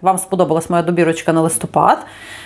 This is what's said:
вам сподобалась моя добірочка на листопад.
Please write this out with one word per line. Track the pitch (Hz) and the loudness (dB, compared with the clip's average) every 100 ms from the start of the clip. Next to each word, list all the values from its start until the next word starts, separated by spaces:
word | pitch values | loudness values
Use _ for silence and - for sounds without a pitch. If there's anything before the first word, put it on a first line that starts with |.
вам | 175 185 | -2 0
сподобалась | - 185 170 160 160 | -2 0 0 0 0
моя | 175 | 0
добірочка | 165 175 165 165 - | 0 2 0 0 0
на | 160 | 0
листопад. | 160 160 - - 190 - - - - - | 0 -2 -2 2 2 2 -2 -20 -20 -18